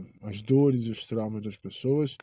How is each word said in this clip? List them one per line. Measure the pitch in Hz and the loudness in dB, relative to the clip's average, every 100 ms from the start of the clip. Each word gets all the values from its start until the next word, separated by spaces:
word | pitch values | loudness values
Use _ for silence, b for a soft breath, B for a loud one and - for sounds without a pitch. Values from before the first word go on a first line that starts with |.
| 92 _ | -10 _
a, | 104 | -12
as | 104 | -8
dores | 110 135 143 127 113 | 2 6 6 4 0
e | |
os | 110 - | -6 -6
traumas | 113 107 110 | -4 -4 -4
das | 104 101 | -8 -10
pessoas. | - - 127 143 143 - | -12 -6 -2 0 0 -6